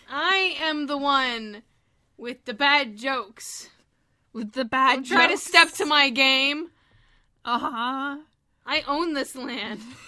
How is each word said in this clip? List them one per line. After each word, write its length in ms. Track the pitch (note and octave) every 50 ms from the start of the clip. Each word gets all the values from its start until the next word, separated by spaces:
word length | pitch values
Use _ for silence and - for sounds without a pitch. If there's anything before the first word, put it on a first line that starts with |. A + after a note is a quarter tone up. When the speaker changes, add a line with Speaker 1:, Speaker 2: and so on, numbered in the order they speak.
| - -
Speaker 1:
I 480 | C4 C#4+ D#4+ F4+ F#4+ F#4+ F#4+ F#4 D#4 C#4
am 260 | D#4 D#4 D#4 D4+ D4 C4+
the 100 | D4 C#4
one 680 | C#4 C#4+ C#4 C4+ C4 B3 A#3+ A3+ A3 G#3+ G#3 G#3+ - _ _ _ _ _ _ _ _ _ _ -
with 260 | A3+ A#3+ B3+ - -
the 100 | B3+ A#3
bad 440 | G#3 C#4+ C#4+ C#4+ D4 C#4 A3+ G#3 G#3
jokes. 720 | A#3+ C4+ C4+ B3+ G#3 F#3+ A#3 - - - - - - - _ _ _ _ _ _ _ _ _ _ _ _ -
Speaker 2:
With 180 | A3+ A3+ G#3+
the 140 | - C4 C4
bad 300 | A3 - C4 C4 C4+ C4+
Speaker 1:
Don't 120 | C4 C4+ B3+
try 200 | D4+ E4 E4 E4
to 60 | F4
Speaker 2:
jokes? 100 | - -
Speaker 1:
step 260 | - F#4 E4+ E4 E4 -
to 100 | - -
my 240 | D4 D4+ D4 C#4 C#4
game. 600 | A3+ C4+ C4+ C4 C4+ C4 C4+ C#4 D4 D4+ E4+ E4+ _ _ _ _ _ _ _ _ _ _ _ _ _ _ -
Speaker 2:
Uh-huh. 720 | - A#3+ A#3+ B3+ D#4 C4+ A3+ A#3 B3 C4+ C4+ C4+ C#4+ C#4 D4 D#4 _ _ _ _ _ _ _ -
Speaker 1:
I 160 | - C#4+ D#4 -
own 280 | - C#4+ D4+ F4 E4+ D4+
this 200 | C#4 - - -
land. 460 | C4 A#3+ - - A3 G3+ G3+ F3+ F3 A3 A#3+ C4 - -